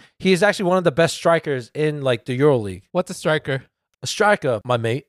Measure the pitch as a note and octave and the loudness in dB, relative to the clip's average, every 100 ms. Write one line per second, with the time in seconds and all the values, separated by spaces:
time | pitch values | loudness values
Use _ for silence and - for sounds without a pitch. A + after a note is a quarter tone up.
0 | - _ F#3 F3+ G#3 F#3+ F3+ F#3 E3+ B2+ | -18 _ 0 2 2 2 0 2 2 2
1 | E3 - F3 E3 D#3 C3 A#2 - D3+ D3 | 0 2 2 2 0 -6 -6 -4 -4 -2
2 | C3+ A#2+ - B2+ D3 B2+ G2+ F#2 - F3 | -2 -2 -4 2 4 2 -2 -10 -6 -4
3 | - F3+ F3 D#3 - C3+ - _ _ _ | -4 -4 -2 -2 -2 -6 -8 _ _ _
4 | - - G#3 G#3 C#3+ A2 - B2 A2+ B2+ | -12 0 2 2 0 -4 -2 -2 0 -4